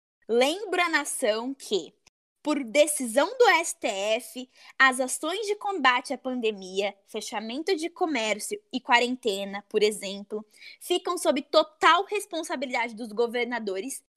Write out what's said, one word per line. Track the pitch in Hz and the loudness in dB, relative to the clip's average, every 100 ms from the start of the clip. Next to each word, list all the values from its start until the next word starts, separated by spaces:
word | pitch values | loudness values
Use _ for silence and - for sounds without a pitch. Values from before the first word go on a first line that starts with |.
| _ _ - | _ _ -2
lembra | 233 262 359 427 359 349 | 2 2 2 -2 0 2
a | |
nação | 311 285 - 247 214 247 | 0 -2 -2 0 0 -2
que, | 277 - 196 135 - _ _ _ _ | -8 -4 -4 -4 -14 _ _ _ _
por | 285 277 | -2 -2
decisão | 240 269 311 - 247 226 320 523 | 2 4 4 2 -2 2 2 6
do | 480 | 6
S | 330 330 - | 6 2 -4
T | 269 | -6
F, | 196 202 226 - 254 254 _ - - | -2 0 -2 -4 -12 -14 _ -8 4
as | 269 254 | 4 6
ações | 254 - 311 381 415 | -2 -4 -4 -4 -4
de | |
combate | 415 415 392 262 247 - | -4 -4 0 2 2 0
à | 247 | -8
pandemia, | 262 254 220 208 190 190 202 196 _ | -6 -4 -4 -4 -6 -4 -4 -6 _
fechamento | 214 208 220 220 254 320 359 | -12 -8 -8 -8 -6 -2 -2
de | 330 | -4
comércio | - 349 262 220 214 - 208 - | -4 -2 0 -2 -2 -4 -10 -8
e | 254 | -8
quarentena, | - 240 240 254 226 196 196 202 - | 2 2 2 0 -2 -2 -4 -10 -4
por | 214 | 2
exemplo, | 208 208 196 196 202 214 214 _ - - | 2 2 -6 -10 -10 -10 -12 _ -20 -12
ficam | - 359 - 349 | -4 -2 -2 -2
sob | 339 294 | 0 0
total | - 320 311 - 359 339 | 2 2 2 4 4 6
responsabilidade | 392 415 - 330 - 311 262 247 233 | 4 -4 -6 -6 -6 -6 -4 -4 -4
dos | 214 233 | -6 -6
governadores | 208 240 247 240 240 214 190 240 - - | -2 -2 0 -2 -4 -4 -4 -6 -10 -16